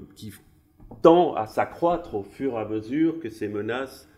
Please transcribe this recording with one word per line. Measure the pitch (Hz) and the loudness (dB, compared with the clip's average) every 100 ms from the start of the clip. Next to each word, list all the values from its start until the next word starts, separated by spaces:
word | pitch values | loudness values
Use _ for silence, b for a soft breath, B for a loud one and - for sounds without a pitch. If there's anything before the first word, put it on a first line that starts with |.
| - | -8
qui | - 107 - - _ _ _ - - | -18 -18 -18 -20 _ _ _ -20 4
tend | 165 170 160 | 8 8 6
à | 78 107 | 0 -4
s'accroître | - 104 - 170 175 - | -2 -2 0 0 0 -4
au | 107 | -8
fur | 98 - 135 | -8 -6 -4
et | 117 | -4
à | 104 | -4
mesure | 110 107 143 160 160 | -6 -4 0 0 0
que | 113 | -8
ces | - 104 | -6 -6
menaces | 104 107 120 135 - - | -4 -4 -4 -6 -12 -20